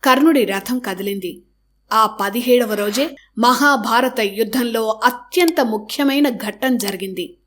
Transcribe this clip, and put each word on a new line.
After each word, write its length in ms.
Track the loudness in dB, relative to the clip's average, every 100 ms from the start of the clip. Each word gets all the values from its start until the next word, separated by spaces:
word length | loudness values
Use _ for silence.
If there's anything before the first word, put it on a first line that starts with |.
కర్ణుడి 420 | 4 4 4 4 2
రథం 340 | -2 -4 -6
కదిలింది. 600 | -4 -6 -6 -6 -8 -12 _ _ _ _ _
ఆ 120 | 2 2
పదిహేడవ 680 | 0 -2 -2 2 4 4
రోజే 360 | -2 -2 -2 -4 -6 _ 0
మహాభారత 840 | 2 4 4 2 2 0 0 0
యుద్ధంలో 800 | -4 -2 -2 -2 -2 -2 -2 0
అత్యంత 580 | -2 -2 -4 0 2 2
ముఖ్యమైన 680 | -2 -2 -8 -2 0 2 0
ఘట్టం 480 | 0 -10 -4 -2 -2
జరిగింది. 560 | -2 -6 -8 -8 -10 -12